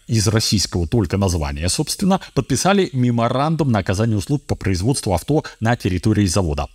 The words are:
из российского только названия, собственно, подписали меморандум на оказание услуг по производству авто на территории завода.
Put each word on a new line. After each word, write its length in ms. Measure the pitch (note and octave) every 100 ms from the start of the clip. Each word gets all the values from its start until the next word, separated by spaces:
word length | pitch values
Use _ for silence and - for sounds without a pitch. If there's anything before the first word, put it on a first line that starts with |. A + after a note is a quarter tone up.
| -
из 180 | A2+ G2+
российского 600 | A2 - G2 - F#2 E2
только 280 | A#2+ F#2+ F#2+
названия, 520 | G2 F2 C#2+ C#2+ F2
собственно, 520 | - D3+ - F#3 F#3 -
подписали 560 | - - C3 F3+ G3+ F3+
меморандум 800 | B2+ B2 A#2+ A#2 B2 D3+ D#3 C#3+
на 80 | G#2+
оказание 380 | G2 F#2+ A#2 G#2+
услуг 260 | - C#3+
по 120 | - -
производству 560 | F#2+ F2 A2+ C#3 G#2+
авто 320 | F2 - D3+ - -
на 160 | A2 A#2+
территории 500 | G2 F2+ A2 G#2 G2
завода. 400 | G2+ E2+ C#2+ C#2